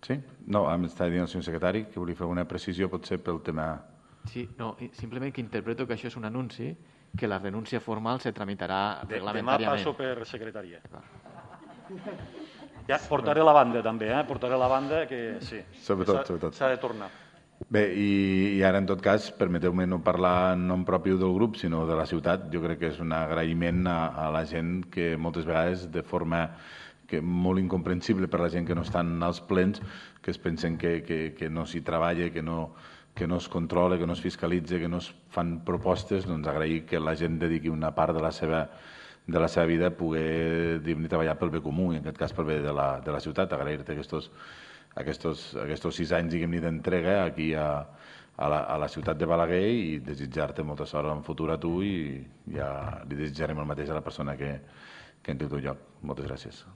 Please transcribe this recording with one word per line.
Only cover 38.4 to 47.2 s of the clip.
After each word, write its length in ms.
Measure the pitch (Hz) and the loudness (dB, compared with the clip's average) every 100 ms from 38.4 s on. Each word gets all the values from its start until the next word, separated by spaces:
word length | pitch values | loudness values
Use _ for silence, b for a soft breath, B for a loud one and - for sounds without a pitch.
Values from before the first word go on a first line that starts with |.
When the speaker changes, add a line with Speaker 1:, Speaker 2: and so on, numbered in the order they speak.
| 80 80 78 B B B B B - | 0 0 0 B B B B B -2
Speaker 1:
de 120 | 82 | 2
la 100 | 82 | 4
seva 160 | - 82 | 4 4
vida 240 | 82 90 | 4 2
a 40 | 87 | 2
poder, 840 | 82 80 80 80 82 82 85 82 | 0 2 2 2 2 2 2 0
diguem-ne, 300 | 78 78 80 | -2 -2 0
treballar 260 | 85 80 78 | 2 2 2
pel 120 | 87 | 0
bé 80 | 80 | 0
comú, 300 | 78 76 92 | -2 0 2
i 80 | 80 | 0
en 60 | 73 | -4
aquest 180 | 76 | -4
cas 100 | 76 - | -4 -2
pel 100 | 78 | 0
bé 120 | 78 | 0
de 100 | 73 | 0
la, 200 | 71 69 67 | 0 0 0
de 80 | 73 | -2
la 80 | 73 | -4
ciutat. 320 | 80 76 95 | -4 -2 0
Agrair-te 400 | 73 71 76 69 76 | 0 -2 -4 -4 -6
aquestos, 340 | - 80 - B B B B B B - | -4 -6 -8 B B B B B B -8
aquestos, 560 | 69 - 82 76 - 60 | -6 -4 -4 -6 -8 -8
aquestos 400 | 62 76 87 76 | -6 -4 -4 -2
sis 160 | 80 85 | 0 2
anys, 160 | 82 85 | 2 0
diguem-ne, 260 | 85 85 | 0 0
d'entrega 580 | 82 80 78 90 85 101 | 0 -2 0 2 4 2